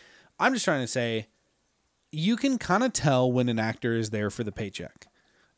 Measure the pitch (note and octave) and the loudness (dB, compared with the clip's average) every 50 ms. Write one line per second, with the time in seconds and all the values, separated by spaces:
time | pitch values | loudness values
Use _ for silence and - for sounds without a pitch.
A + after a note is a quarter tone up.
0 | - - - - - _ _ - E3 A#3 C4 A3+ - - D#3+ C3+ B2+ A#2 - C3 | -20 -20 -20 -20 -20 _ _ 0 0 2 2 2 0 0 0 0 0 -2 -2 -2
1 | A#2+ A#2 A2+ A2 G#2+ - _ _ _ _ _ _ _ _ _ _ _ _ _ _ | 0 0 -2 -4 -4 -8 _ _ _ _ _ _ _ _ _ _ _ _ _ _
2 | _ _ - D3+ D#3+ G3+ A#3+ A3 - C#4 C4 A#3 - - F3+ G#3 B3+ C4 - - | _ _ -6 -2 0 0 2 2 2 0 0 0 0 0 2 2 2 0 0 0
3 | - D#3 C3+ B2+ B2+ B2+ B2 B2+ B2 B2 A#2 A2+ A2 A2 A2+ - - A#2+ A#2 A2+ | 2 4 4 4 4 4 2 2 2 2 0 0 0 -2 -4 -2 -2 -2 0 0
4 | A2+ G#2+ G#2 G#2+ G#2 G#2 - - A#2+ G#2 F#2+ - A2 G2 - - F2 - - _ | -2 -2 -2 -2 -2 -2 -2 -4 -4 -6 -6 -6 -8 -8 -8 -10 -12 -14 -16 _
5 | - - _ _ _ _ _ _ _ _ _ | -20 -20 _ _ _ _ _ _ _ _ _